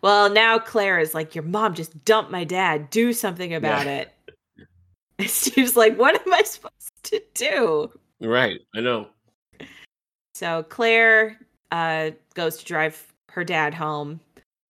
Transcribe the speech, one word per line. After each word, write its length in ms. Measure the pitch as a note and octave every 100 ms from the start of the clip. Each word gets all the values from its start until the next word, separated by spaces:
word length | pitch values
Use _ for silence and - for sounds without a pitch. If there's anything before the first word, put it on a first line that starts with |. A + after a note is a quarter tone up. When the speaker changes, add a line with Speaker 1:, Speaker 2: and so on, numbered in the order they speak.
Speaker 1:
well, 260 | G3 G#3 G3+
now 300 | G#3 A3+ A3+
Claire 400 | A3+ A3+ G3+ F3+
is 160 | D#3 D#3+
like, 180 | D#3
"Your 100 | E3+
mom 300 | D#3 G3+ G#3+
just 320 | E3 D#3+ D#3 -
dumped 240 | A3 -
my 140 | F3+
dad. 480 | E3 F3+ F#3 D3+ D3
Do 220 | A3+ A#3+
something 360 | A#3 G3+ F3 F3+
Speaker 2:
Yeah. 60 | E3
Speaker 1:
about 300 | D3+ D3 C#3
it." 240 | C#3 - _ - _ _ _
<laughs> 100 | - _ _ _ _ _
And 100 | G3
Steve's 460 | - - - B3+ A#3+
like, 220 | A3 G#3+
"What 180 | B3+ G4 -
am 80 |
I 80 | F4+
supposed 480 | G#4 - - _ - _
to 180 | - G#4+ -
do?" 580 | - C4 D4 A3 D#3 D3+ _ _ _
Speaker 2:
Right, 400 | A2+ A#2+ B2 F2 _ G#2+
I 40 |
know. 280 | A#2+ A#2 G#2 _ _ _ _ _ - - - _ _ _ _ -
Speaker 1:
So 280 | F3 E3 D#3+
Claire, 720 | - A#3 A3+ A3+ A3 A3 A3 _ _ _
uh, 400 | E3+ E3 D#3+ D#3+ D#3 _ -
goes 220 | E3 D#3+
to 80 | -
drive 460 | E3+ D#3+ D#3 - _ _
her 140 | -
dad 300 | F3 E3+ D3+
home, 460 | D#3+ D3+ D3 D3 D#3+ _ _ _ _